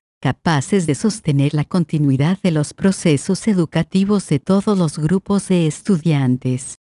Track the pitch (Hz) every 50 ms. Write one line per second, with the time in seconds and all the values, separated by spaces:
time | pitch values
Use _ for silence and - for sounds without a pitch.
0 | _ _ _ _ - 143 127 _ - - 165 - 254 - - 196 175 160 143 -
1 | - 220 190 - - 170 143 139 139 143 - 151 147 - - 185 170 - - 151
2 | 151 143 131 131 143 160 190 - - 190 160 156 147 - - - - 196 185 -
3 | - 175 147 135 - - 190 175 - 226 214 180 170 - - 170 165 - - 190
4 | 196 190 208 202 - - 156 135 - - 190 196 196 - 208 190 175 151 - -
5 | 151 156 185 190 - - 202 196 - - 185 180 165 156 147 - - - 202 165
6 | 147 170 151 143 139 127 127 123 - 131 127 127 - - - - _